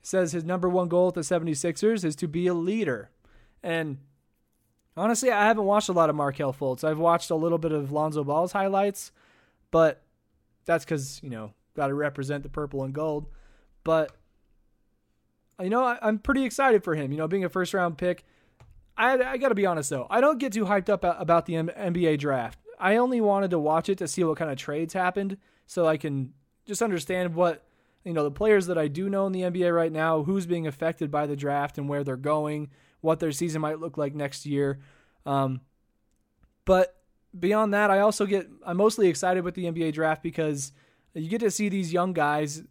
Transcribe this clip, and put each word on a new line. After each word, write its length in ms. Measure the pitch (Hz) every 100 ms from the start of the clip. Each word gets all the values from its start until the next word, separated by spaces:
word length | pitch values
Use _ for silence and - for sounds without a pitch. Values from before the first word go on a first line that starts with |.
Says 300 | - 190 175
his 120 | 170
number 240 | 160 180 180
one 200 | 180 175
goal 200 | 175 180
at 60 |
the 100 | 180
seventy-sixers 800 | 156 175 165 151 175 156 214 226
is 120 | 175 151
to 120 | 170
be 180 | 165 180
a 80 |
leader. 560 | 175 175 220 180 117 - _ _ - _ _
And 360 | 170 165 156 139 _ _ _ _ _ _ _ _ _ -
honestly, 340 | 208 226 254
I 160 | 208 208
haven't 180 | 214
watched 240 | 196 208 -
a 40 |
lot 180 | 175 160
of 60 | 151
Markelle 360 | 143 135 143
Fultz. 320 | 131 135 127
I've 140 | 156 156
watched 320 | 165 170 -
a 60 | 160
little 220 | 165 165
bit 140 | 160
of 200 | 151 139
Lonzo 320 | 147 156 151
Ball's 280 | 143 147 180
highlights, 600 | 202 196 196 202 196 - _ _ _ _ _ _
but 320 | 165 160 135 _ _ _ _ _ _
that's 200 | - 165
'cause, 360 | - 156 135 -
you 80 | 147
know, 220 | 113 107 _ _
gotta 200 | - 139
represent 480 | 143 147 143 135 143
the 60 | 139
purple 360 | - 147 139
and 80 | 135
gold. 340 | 143 156 147 147 - - _ _ _
But, 280 | 165 160 156 _ _ _ _ _ _ _ _ _ _ _ _ _ _ -
you 100 | 185
know, 140 | 233
I, 140 | 254 240
I'm 160 | 214 220
pretty 260 | - 269
excited 380 | 262 - 269 214
for 120 | 180
him. 180 | 156 139
You 60 | 147
know, 100 | 156
being 160 | 196
a 40 | 180
first-round 500 | 185 185 196 175 156
pick, 260 | 180 175 _ _ _ _ - - _ -
I, 220 | 233 262
I 140 | 254 262
gotta 180 | 269
be 120 | 202 190
honest, 240 | 165 139
though. 160 | 139 -
I 100 | 214
don't 180 | 277 269
get 140 | 269
too 120 | 208
hyped 240 | 190 202 190
up 160 | 196
a-, 120 | 175 170
about 280 | 165 170 160
the 100 | 165
M-, 140 | 165
N 180 | - 196
B 140 | 175 165
A 100 | 151
draft. 420 | 143 131 117 - - 466
I 160 | 190 220
only 240 | 247 247
wanted 300 | 208 196 196
to 100 | 175
watch 280 | 151 160 160
it 100 | 190
to 100 | 165
see 160 | -
what 140 | 165 156
kind 120 | 160
of 80 | 135
trades 340 | - 147 160
happened 440 | 190 180 190 196 196 _ _ _
so 200 | - 165
I 100 | 156
can 360 | 156 139 131 - _ _ -
just 160 | 202
understand 540 | 233 175 139 185 180 165
what, 280 | 175 151 _ _ _ _
you 80 | 180
know, 120 | 165
the 80 | 147
players 340 | 139 214 208 180
that 100 | 170
I 120 | 151
do 200 | 143 196
know 180 | 196 196
in 60 |
the 120 | 185
N 80 | 185
B 100 | 180
A 100 | 175
right 200 | 170 165
now, 320 | 156 160 160
who's 220 | 147 196 170
being 200 | 175 160
affected 440 | 139 165 160 151
by 160 | 147 147
the 100 | 143
draft 420 | 139 143 143 -
and 100 | 143
where 140 | 143
they're 140 | 139 131
going, 540 | 143 151 151 151 143 _ _ _
what 200 | 160 165
their 100 | 165
season 300 | 139 170 156
might 180 | 156 156
look 180 | 165 139
like 180 | 143
next 300 | 147 143 139
year. 360 | 151 139 143 139 - _ _ _
Um, 360 | - 139 135 127 _ _ _ _ _ _ _ _ _ _
but 320 | - 185 180 _ _ _ _ 180
beyond 340 | 175 214 220
that, 180 | 202 208
I 100 | 196
also 260 | 208 202 202
get, 220 | 196 170 - -
I'm 120 | 175
mostly 280 | 214 220 190
excited 380 | 147 180 185
with 100 | 175
the 140 | 175 175
N 60 |
B 100 | 165
A 80 | 160
draft 300 | 151 156 156
because 500 | 170 165 156 143 135 _ _ _ _
you 140 | 165 160
get 120 | 220
to 100 | 220
see 160 | 185 208
these 240 | 196 175
young 220 | 175 185
guys 500 | 165 147 151 151 156 -